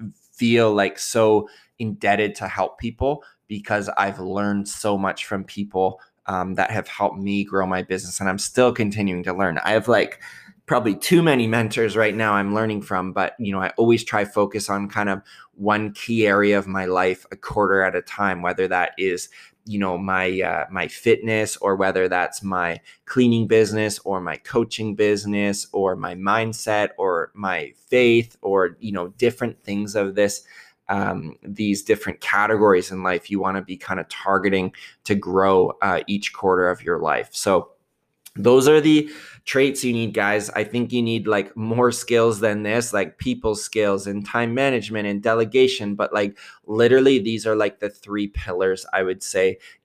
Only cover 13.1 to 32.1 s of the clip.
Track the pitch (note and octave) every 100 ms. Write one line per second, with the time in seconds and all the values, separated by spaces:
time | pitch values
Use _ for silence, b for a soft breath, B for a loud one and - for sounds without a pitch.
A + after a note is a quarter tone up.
13.1 | F2+ F#2 - G#2 G2 F#2 - A#2 A#2 -
14.1 | G#2+ G2+ A2 G2+ G#2+ G2+ G2+ G2+ G#2 G2+
15.1 | G2 B B B _ G2+ G#2 G#2+ G#2 -
16.1 | A#2 G#2+ G2+ G2+ G2+ F#2+ F#2+ F#2 F#2 F#2
17.1 | F#2 _ F#2+ - G#2+ G2+ G2 F#2+ F2+ -
18.1 | - G2+ F2+ F2 F2+ F#2 F2+ F2 - F#2+
19.1 | F2 - B B _ A2 G#2 G2 F2+ G2
20.1 | F#2 F#2 F#2 F2+ E2+ - F#2 E2 - A#2+
21.1 | A2+ A2 A2 G#2+ - G2+ F#2+ F#2+ F#2+ F#2
22.1 | F2+ F2 - G2 F#2 E2+ E2 B B -
23.1 | C3 B2 A#2 G#2 A2 G#2+ G#2+ G#2+ G2+ -
24.1 | F#2+ F2 D2 - B2 A#2 - A2 G#2 G#2
25.1 | G#2 G#2 G2+ G2+ G2+ - G2+ F#2+ F#2+ F#2
26.1 | F2+ G2 A2 A2+ A2 - G#2 G2+ - F#2+
27.1 | F2 D#2 G2+ G2+ F2 D2 _ _ B2+ A#2+
28.1 | A#2 A#2 _ G2 G2 F2+ E2+ A2+ G2 F2
29.1 | - A#2+ A#2+ A#2+ - - G2+ G#2 G#2+ G2
30.1 | G2 G2+ - B B B B - - G2
31.1 | F#2 D#2 - - G2+ G#2+ G2 - G#2 G2